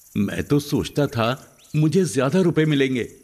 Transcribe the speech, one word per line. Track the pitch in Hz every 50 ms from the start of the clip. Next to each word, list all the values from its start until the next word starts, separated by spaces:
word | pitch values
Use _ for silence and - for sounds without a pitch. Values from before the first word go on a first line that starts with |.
| _ - - -
मैं | 104 98 85 85 90
तो | - 147 147
सोचता | 143 - - 127 87 - - - 147 143
था | - 113 113 113 127 143 - - _ _ _ - -
मुझे | 151 151 156 147 190 190
ज्यादा | 160 - 131 127 135 143 185
रुपए | 190 180 160 - 156
मिलेंगे | 156 151 139 135 135 131 127 107 - - -